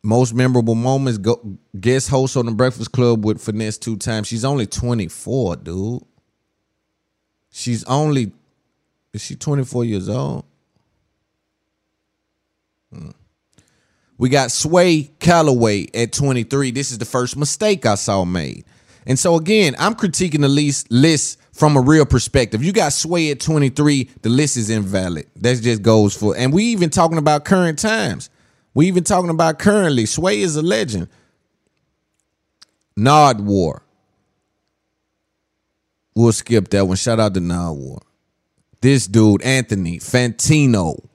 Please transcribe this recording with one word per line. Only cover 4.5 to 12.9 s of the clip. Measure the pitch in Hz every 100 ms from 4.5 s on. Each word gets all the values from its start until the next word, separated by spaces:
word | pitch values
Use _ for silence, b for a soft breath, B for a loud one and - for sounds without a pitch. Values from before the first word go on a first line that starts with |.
| 143 107
twenty-four, | - 123 117 82 - - 131 101 82
dude. | - 90 104 123 _ _ _ _ _ _ _ _ _ _ _ _ _ _ _
She's | - 123 113
only, | - 139 151 139 107 _ _ _ _ _ _ _ _
is | 110
she | - -
twenty-four | - 143 123 123
years | 120 104 95
old? | 127 143 - - _ _ _ _ _ _ _ _ _ _ _ _ _ _ _ _ _ _ _ _ _ _ _ _